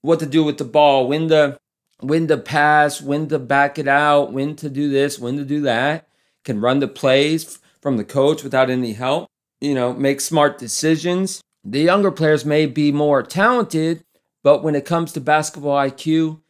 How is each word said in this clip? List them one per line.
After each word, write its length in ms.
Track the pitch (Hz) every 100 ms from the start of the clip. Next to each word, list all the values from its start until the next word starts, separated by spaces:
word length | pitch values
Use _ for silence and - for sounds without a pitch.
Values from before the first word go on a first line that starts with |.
What 180 | 151 165
to 60 | 156
do 200 | 156 156
with 120 | -
the 60 |
ball, 440 | 131 151 147 135 127
when 200 | 151 160
to, 300 | 156 147 135 _ _ _ _
when 280 | 131 160 160
to 100 | 147
pass, 640 | - 151 147 151 147 143
when 260 | 139 147 151
to 100 | 151
back 380 | 123 139 143 156
it 100 | 139
out, 440 | 139 147 147 143
when 240 | 131 139 156
to 120 | 151
do 200 | 135 147
this, 300 | 139 139 143
when 160 | 120 139
to 80 |
do 180 | 139 147
that. 460 | 139 117 135 160 _ _ _ _ -
Can 160 | 107
run 180 | 117 139
the 80 | 143
plays 580 | - 135 135 147 160 160
f-, 140 | - _ _
from 160 | 143 123
the 80 | 101
coach 360 | 143 139 156
without 280 | 135 135 131
any 240 | 127 120
help, 340 | 107 127 151 - _ _ _
you 140 | 143
know, 200 | 135 123
make 280 | 123 139 139
smart 360 | - 160 147 143
decisions. 840 | 120 - 156 160 170 180 190 - _ _ 98
The 160 | 127
younger 300 | 160 196 196
players 340 | - 160 151 143
may 200 | 151 156
be 280 | 127 147
more 300 | 143 147 139
talented, 840 | 113 165 214 247 220 160 160 165 _ _ _ _
but 220 | 139 143
when 120 | 156 147
it 100 | 143
comes 260 | 170 165
to 80 | -
basketball 540 | 127 151 151 - 143 143
I 140 | 139
Q 520 | 131 160 160 160 156